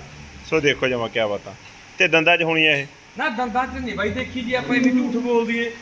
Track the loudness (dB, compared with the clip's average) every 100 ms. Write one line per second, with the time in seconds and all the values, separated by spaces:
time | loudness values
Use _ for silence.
0 | -16 -18 -20 -18 -2 2 2 2 0 0
1 | -2 0 0 -2 -8 -18 -20 -20 -8 0
2 | 2 4 4 4 2 2 4 2 -2 -12
3 | -14 -6 -4 -2 -2 -2 -4 -4 -6 -4
4 | -4 -4 -6 -6 -2 -2 0 2 4 4
5 | 0 -2 0 0 2 -2 -4 -8